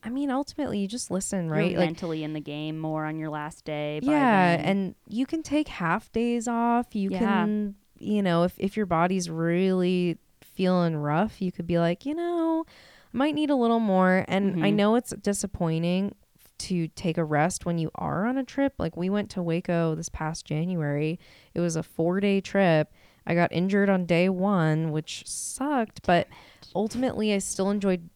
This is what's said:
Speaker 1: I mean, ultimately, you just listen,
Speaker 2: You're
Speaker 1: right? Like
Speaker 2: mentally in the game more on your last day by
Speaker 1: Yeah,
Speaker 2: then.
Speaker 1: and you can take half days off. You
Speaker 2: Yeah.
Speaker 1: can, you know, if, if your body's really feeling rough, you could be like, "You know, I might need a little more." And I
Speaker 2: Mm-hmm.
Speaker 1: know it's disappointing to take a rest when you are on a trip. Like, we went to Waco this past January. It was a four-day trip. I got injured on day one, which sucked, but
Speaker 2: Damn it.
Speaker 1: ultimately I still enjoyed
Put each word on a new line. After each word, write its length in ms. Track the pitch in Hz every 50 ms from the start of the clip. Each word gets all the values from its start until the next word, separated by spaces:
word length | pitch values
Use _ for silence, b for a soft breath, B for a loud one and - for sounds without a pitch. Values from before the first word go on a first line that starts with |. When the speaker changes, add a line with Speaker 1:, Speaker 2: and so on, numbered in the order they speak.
| -
Speaker 1:
I 60 | 226
mean, 240 | 240 269 285 285 254
ultimately, 480 | 262 285 - - - 294 - - 202
you 80 | 196 190
just 240 | 208 254 - - 180
listen, 320 | 185 190 - - 190 175
Speaker 2:
You're 100 | 160 156
Speaker 1:
right? 220 | 156 160 180 185
Like 100 | 165 175 165
Speaker 2:
mentally 340 | 165 160 - 170 160 156 156
in 80 | 151 156
the 80 | 156
game 400 | 147 - 147 147 151 156 156 160
more 240 | 156 156 156 156 156
on 160 | 156 156 156
your 100 | 156 156
last 340 | 151 151 147 151 - - _
day 360 | - 156 147 151 147 151 151
by 60 | 156 269 302
Speaker 1:
Yeah, 440 | 294 277 254 220 196 185 175 170
Speaker 2:
then. 80 | 165 -
Speaker 1:
and 280 | - 196 202 196 180 - _ _
you 200 | - - 220 262
can 180 | - - 320 311
take 240 | - 285 302 302 -
half 420 | - - 185 160 165 208 - -
days 380 | _ 226 233 240 240 240 220 240
off. 480 | 233 233 233 240 233 240 240 _ -
You 140 | 214 196 196
Speaker 2:
Yeah. 80 | 190 185
Speaker 1:
can, 580 | 233 220 214 214 208 208 214 214 214 202 202 _ _ _ _ _
you 200 | - - 214 208
know, 220 | 202 185 170 165 170
if, 120 | 180 - -
if 180 | - 196 -
your 100 | - 214
body's 440 | 180 180 160 170 180 190 190 180 170
really 880 | 160 160 165 170 170 175 190 190 185 185 180 180 185 180 180 175 165 - _ _ _ _
feeling 560 | - - - - 185 185 185 180 175 170 165
rough, 440 | 151 147 147 147 160 196 220 - -
you 120 | 196 180 -
could 160 | - - 170
be 100 | 175 170
like, 260 | 170 170 175 180 -
"You 120 | 277 302
know, 480 | 330 339 349 349 339 330 330 330 320 330
I 500 | - - - - - - - - _ -
might 200 | 233 262 302 302
need 120 | 285 302 285
a 40 | 294
little 240 | 262 240 233 233 233
more." 440 | 226 214 190 185 185 185 185 190 -
And 300 | - - 190 202 196 185 180 160
I 40 | 202
Speaker 2:
Mm-hmm. 60 | 208
Speaker 1:
know 200 | 208 202 208 220
it's 140 | 240 240 - - 208 -
disappointing 960 | - 202 - - 196 _ - 180 165 160 160 165 170 180 185 196 202 - _ _ _ _ _ - - _ _
to 300 | - - 190 175 165 156
take 280 | _ - - 185 160
a 80 | 175 165
rest 400 | 151 151 147 151 175 180 - -
when 140 | - 170 170
you 140 | 160 - -
are 320 | - - 156 143 156 190
on 100 | 233 254 269
a 60 | 269
trip. 300 | - - - 277 277 - -
Like, 180 | - 165 165
we 120 | - 175 185
went 220 | 196 208 208 208
to 120 | - - 175
Waco 520 | 170 165 170 180 - 175 170 170 165 156
this 140 | 156 160 -
past 360 | - - 156 156 165 - -
January. 760 | - 151 151 160 180 185 170 156 147 143 147 151 156 160 175 B B B B B B B
It 60 | -
was 160 | 175 175 160
a 60 | 165 165
four-day 560 | - - - 165 170 180 190 202 202 196 196
trip. 520 | 190 - - 196 196 180 165 156 151 - b b b b b b b
I 100 | - 170
got 160 | 170 175 - -
injured 360 | 165 180 190 190 202 196 196
on 160 | 196 185 180
day 240 | 165 180 165 175 190
one, 640 | 190 180 185 202 208 185 160 156 156 156 160 160
which 320 | 151 156 156 - - - - -
sucked, 760 | - - - - - - 262 285 302 262 226 220 - - -
but 220 | - 180 175 - -
Speaker 2:
Damn 40 | B B B B B B B
it. 100 | B B
Speaker 1:
ultimately 580 | 170 208 220 - 233 254 254 - - 214 214 208
I 60 | 196
still 320 | 190 - - - 190 196
enjoyed 400 | 202 208 196 202 185 180 170 170 _